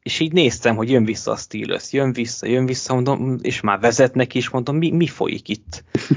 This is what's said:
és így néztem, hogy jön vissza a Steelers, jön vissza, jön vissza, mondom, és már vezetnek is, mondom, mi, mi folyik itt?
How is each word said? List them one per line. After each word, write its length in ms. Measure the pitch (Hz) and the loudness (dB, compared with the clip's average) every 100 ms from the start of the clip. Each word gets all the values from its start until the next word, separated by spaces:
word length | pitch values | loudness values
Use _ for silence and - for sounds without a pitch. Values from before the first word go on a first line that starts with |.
és 180 | - - | -8 -4
így 140 | 160 | 0
néztem, 420 | 180 135 - 120 110 | 4 4 4 0 2
hogy 140 | 117 | 2
jön 160 | 127 110 | 4 2
vissza 260 | - 113 | -2 -4
a 40 | 107 | -6
Steelers, 580 | - 107 110 - - | -8 -10 -6 -6 -4
jön 200 | 139 135 | -2 0
vissza, 320 | 120 117 - 110 | -2 -6 -6 -2
jön 200 | 127 131 | 0 0
vissza, 280 | 127 - | -2 -2
mondom, 440 | 127 127 135 131 127 | 0 2 0 -2 -4
és 200 | - - | -4 -4
már 180 | 107 98 | -2 2
vezetnek 540 | 117 113 131 131 120 | 2 4 2 2 0
is, 160 | 131 120 | -2 -2
mondom, 260 | 127 123 151 | -4 -2 0
mi, 160 | 165 | 0
mi 160 | 165 165 | 2 0
folyik 420 | - - - - | -2 -6 -6 -6
itt? 340 | 104 - - - - - | -8 -10 -18 -6 -2 0